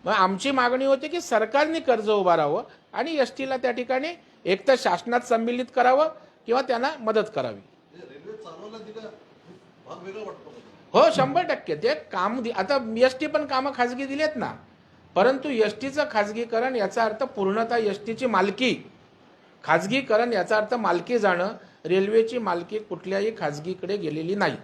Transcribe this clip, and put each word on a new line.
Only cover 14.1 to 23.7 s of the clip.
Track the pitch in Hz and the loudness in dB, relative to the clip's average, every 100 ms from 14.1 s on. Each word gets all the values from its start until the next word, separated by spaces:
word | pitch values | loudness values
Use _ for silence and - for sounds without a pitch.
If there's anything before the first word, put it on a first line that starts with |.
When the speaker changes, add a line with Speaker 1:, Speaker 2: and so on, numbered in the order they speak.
| 277 311 285 | -2 -2 -2
Speaker 1:
ना, | 143 110 - _ _ - - | -6 -8 -18 _ _ -20 -4
परंतु | - 233 269 294 | 4 4 4 -2
एसटीचं | 240 208 - 269 277 285 | 0 0 0 -4 -2 0
खाजगीकरण | 220 208 214 226 226 254 247 | 0 0 -4 -2 -2 0 0
याचा | 190 240 | -2 0
अर्थ | 226 214 | 0 0
पूर्णतः | 262 - 190 208 226 240 | -4 0 0 0 0 0
एसटीची | 214 196 - 226 254 | 0 -2 -6 -4 0
मालकी. | 202 196 196 254 160 - - - _ - _ _ _ | 2 0 2 0 0 -6 -20 -20 _ -20 _ _ _
खाजगीकरण | - 170 190 262 262 214 240 | 2 2 4 -2 2 2 2
याचा | 214 180 214 | 0 2 0
अर्थ | 214 | 0
मालकी | 240 196 175 170 247 | -2 0 0 0 2
जाणं. | 202 175 190 - - _ | 2 2 -2 -6 -18 _
रेल्वेची | 165 190 196 226 226 247 | 0 2 4 2 2 -2
मालकी | 208 175 175 214 | -2 -4 -4 -10
कुठल्याही | 214 170 - 196 214 220 | -8 -10 -4 -2 -2 -2
खाजगीकडे | 160 147 165 | -6 -4 -8